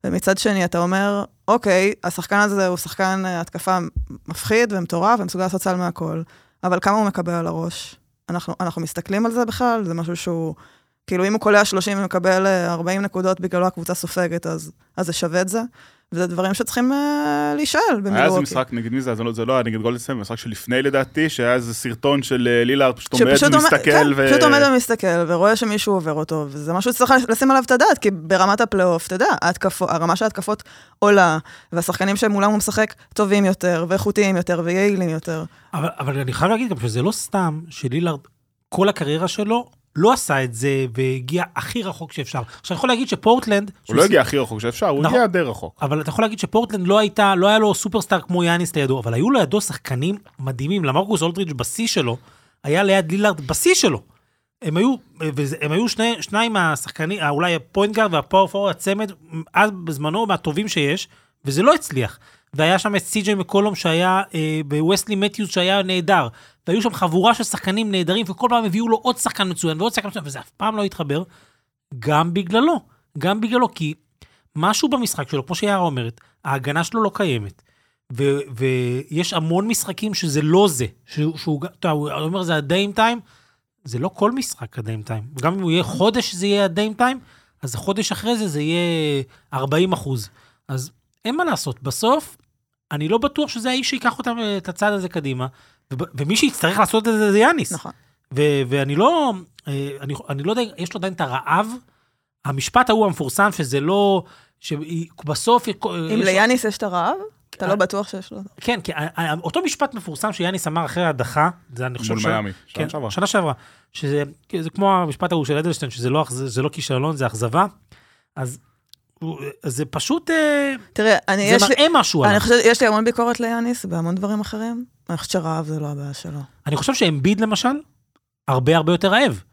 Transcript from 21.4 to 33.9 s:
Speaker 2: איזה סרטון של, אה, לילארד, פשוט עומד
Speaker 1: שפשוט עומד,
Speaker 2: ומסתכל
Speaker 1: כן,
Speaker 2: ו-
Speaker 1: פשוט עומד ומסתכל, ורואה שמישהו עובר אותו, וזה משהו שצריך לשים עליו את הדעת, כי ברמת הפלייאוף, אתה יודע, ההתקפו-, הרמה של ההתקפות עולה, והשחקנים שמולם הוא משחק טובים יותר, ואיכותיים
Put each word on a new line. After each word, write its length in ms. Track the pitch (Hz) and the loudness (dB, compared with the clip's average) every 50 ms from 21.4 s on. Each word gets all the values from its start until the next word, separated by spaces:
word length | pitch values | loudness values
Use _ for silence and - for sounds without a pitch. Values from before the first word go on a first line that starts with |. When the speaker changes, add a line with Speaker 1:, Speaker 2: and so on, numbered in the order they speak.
| 120 120 123 | 2 2 2
Speaker 2:
איזה 200 | 127 117 117 113 | 2 0 -4 -8
סרטון 480 | - - 127 117 113 - 143 143 139 | -6 -6 -6 -6 0 0 2 2 2
של, 260 | 127 - 139 123 120 120 | 0 0 0 2 2 4
אה, 140 | 120 120 120 | 4 4 4
לילארד, 320 | 120 135 139 135 127 120 | 4 4 4 4 2 2
פשוט 160 | - - - | -2 -8 -2
עומד 140 | 127 127 - 131 143 | 4 4 6 6 6
Speaker 1:
שפשוט 180 | 139 - - 143 | 6 6 6 6
עומד, 100 | - 302 | 6 6
Speaker 2:
ומסתכל 260 | 320 - - - - | 6 4 6 6 6
Speaker 1:
כן, 160 | 294 - 302 285 277 | 6 6 6 6 4
Speaker 2:
ו- 100 | 277 269 269 | 4 4 6
Speaker 1:
פשוט 140 | 269 294 | 6 6
עומד 180 | 311 294 285 285 285 277 | 6 6 6 6 6 6
ומסתכל, 340 | 262 247 - - 233 - - 190 170 170 170 | 4 2 2 0 -2 0 2 0 2 2 2
ורואה 300 | 156 175 165 185 208 226 | 0 2 4 4 4 4
שמישהו 380 | 214 233 214 208 208 - 214 196 | 2 0 -2 -2 -2 0 0 0
עובר 180 | 185 156 160 | 0 0 -2
אותו, 340 | 147 156 156 - 160 156 147 139 | -2 -4 -4 -4 -4 -6 -6 -6
וזה 240 | 135 147 147 156 | -10 -10 -6 -4
משהו 200 | 170 185 196 247 | -4 0 0 -2
שצריך 200 | 240 - 254 247 269 262 247 - | 2 2 4 6 6 4 4 2
לשים 220 | 226 - 269 269 | 0 2 4 4
עליו 120 | 269 262 240 | 4 4 4
את 40 | - | 4
הדעת, 280 | 254 247 302 427 294 - | 4 4 6 4 4 4
כי 120 | - 208 | 2 -2
ברמת 500 | 190 165 165 160 190 180 185 202 202 214 | -2 -2 -2 0 2 4 4 4 4 2
הפלייאוף, 460 | 233 208 - 190 185 180 170 165 - | 2 0 2 2 2 2 2 0 -2
אתה 80 | - 185 | -4 -2
יודע, 120 | 185 247 415 - - | 0 2 2 2 2
ההתקפו-, 480 | - 175 180 - - 190 - - 185 - | 0 -2 -2 0 -2 -2 -2 -2 -2 -2
הרמה 260 | - 160 165 160 175 | 0 0 0 0 0
של 80 | 180 220 | 0 0
ההתקפות 380 | 214 - - 185 - 214 - - - - - - _ _ _ | -2 -2 -4 -4 -4 -6 -6 -8 -20 -20 -20 -20 _ _ _
עולה, 400 | 202 208 208 196 180 170 156 156 - - - - - _ | 4 6 8 8 8 6 4 0 -4 -8 -20 -20 -14 _
והשחקנים 440 | - 170 165 - 175 - 190 196 202 | -4 -4 -2 -2 -2 -2 0 0 0
שמולם 340 | 202 233 214 208 202 196 208 | 2 2 2 2 2 2 2
הוא 60 | 214 214 | 2 2
משחק 360 | - 220 - 214 220 - - _ - _ - | 0 0 0 0 0 0 -2 _ -20 _ -2
טובים 300 | - 214 196 202 202 202 | 0 2 4 4 4 4
יותר, 420 | 185 190 - - 180 175 160 170 | 2 2 2 0 0 0 0 0
ואיכותיים 480 | 170 | 0